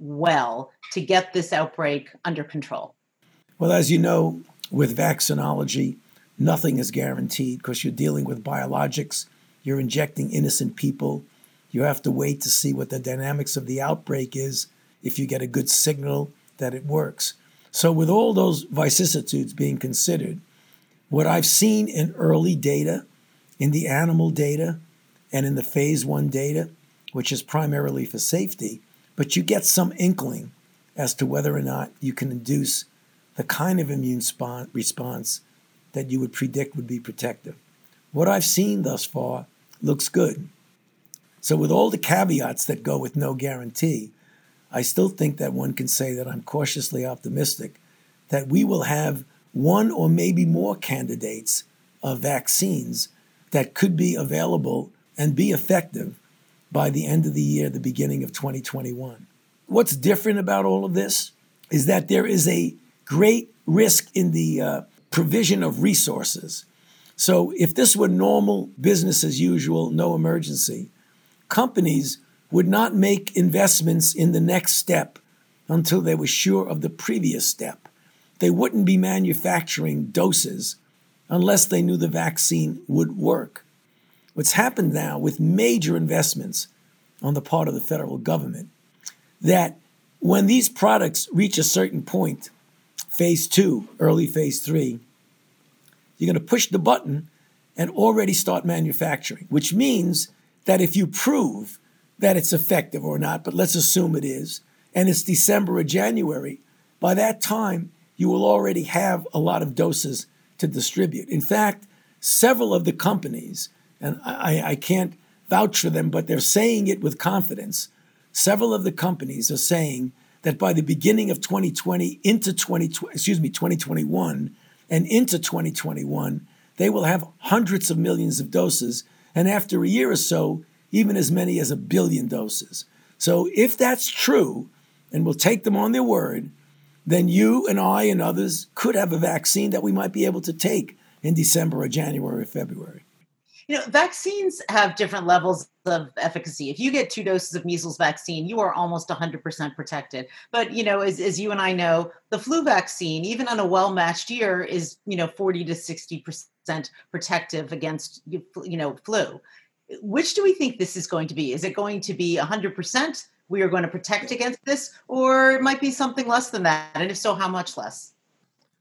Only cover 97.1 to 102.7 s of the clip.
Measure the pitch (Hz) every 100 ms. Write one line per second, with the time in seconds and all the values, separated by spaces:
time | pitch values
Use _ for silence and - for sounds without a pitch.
97.1 | 147 160 _ _ _ _ - 170 202 220
98.1 | 214 196 180 180 180 175 165 156 - 160
99.1 | 139 - - - 151 - 196 269 220 175
100.1 | 180 - _ _ _ - 185 170 180 175
101.1 | - 254 294 151 104 - - _ _ _
102.1 | - 202 180 160 165 -